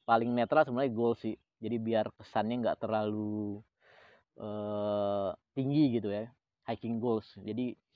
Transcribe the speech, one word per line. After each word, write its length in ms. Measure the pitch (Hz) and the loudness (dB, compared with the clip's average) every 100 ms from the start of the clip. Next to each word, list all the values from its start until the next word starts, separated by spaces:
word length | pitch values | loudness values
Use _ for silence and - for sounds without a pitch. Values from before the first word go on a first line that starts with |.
paling 320 | - 117 117 | 2 4 4
netral 320 | 120 117 151 135 | 2 4 4 4
sebenarnya 280 | 120 139 110 | 2 0 2
goals 240 | 117 117 | 2 2
sih. 160 | 110 - _ _ | -4 -8 _ _
Jadi 160 | 107 117 | -6 -4
biar 320 | 113 110 104 - | 0 0 0 -6
kesannya 400 | - 110 107 123 107 | -4 -2 0 0 -2
nggak 160 | - | -2
terlalu, 800 | 110 110 107 107 107 107 101 101 - _ _ - - _ _ - | -2 0 0 -2 -4 -4 -4 -8 -12 _ _ -20 -20 _ _ -12
eh, 880 | 107 104 104 104 104 104 101 101 95 - _ | -10 -6 -4 -4 -2 0 0 0 -2 -6 _
tinggi 400 | 135 135 147 143 | -4 2 4 4
gitu 160 | 117 104 | 4 0
ya, 160 | 104 117 _ _ _ - | -4 -6 _ _ _ -8
hiking 320 | 110 113 113 | -6 -4 -2
goals. 400 | 123 110 - 98 | 0 0 -4 -12
Jadi 400 | 104 110 123 - _ | -8 -4 -4 -6 _